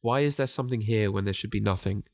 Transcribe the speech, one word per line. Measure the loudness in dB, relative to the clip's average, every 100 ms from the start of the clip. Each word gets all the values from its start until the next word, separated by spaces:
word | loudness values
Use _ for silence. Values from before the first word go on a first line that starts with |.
Why | 2 2
is | 2 0
there | -2
something | -2 -2 -2
here | 0 2 2
when | 0 -2
there |
should | -2 -2
be | 0
nothing? | 0 0 -2 -4 -8